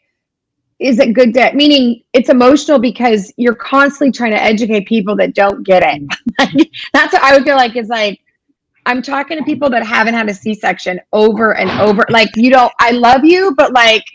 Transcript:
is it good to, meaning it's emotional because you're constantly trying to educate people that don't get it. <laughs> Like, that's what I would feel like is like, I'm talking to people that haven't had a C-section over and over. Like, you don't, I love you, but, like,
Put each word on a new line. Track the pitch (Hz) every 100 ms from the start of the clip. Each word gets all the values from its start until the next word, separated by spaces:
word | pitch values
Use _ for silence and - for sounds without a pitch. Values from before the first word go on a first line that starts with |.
| _ _ _ _ _ _ _ -
is | 254 226
it | 233
good | 220 247
to, | 247 214 269
meaning | 294 285 240 233 _
it's | 254 240
emotional | 254 247 294 311 277
because | 240 202 240 214 185 -
you're | 240 226
constantly | - 269 277 277 277
trying | 202 233
to | 208
educate | 214 220 226 214 190
people | 226 190 202
that | 185
don't | 202 196 - -
get | 180
it. | 160 147 143
<laughs> | - - -
Like, | 269 277 320 - -
that's | 285 302
what | 370
I | 269
would | 277 269
feel | 269
like | 240 240
is | 220
like, | 226 208 185 _ _ _ _ _ _ 247
I'm | 254
talking | 269 277 277 320
to |
people | 285 240 277
that | 240 220
haven't | 226 220
had | 233 214
a |
C-section | 190 214 208 190 180 185 180 -
over | 214 220 214 220 -
and | 185 -
over. | 214 208 -
Like, | 226 208 220
you | 254
don't, | 262 240 -
I | 233
love | 247 233 262 311
you, | 359 381 277
but, | 262
like, | 247 226 - -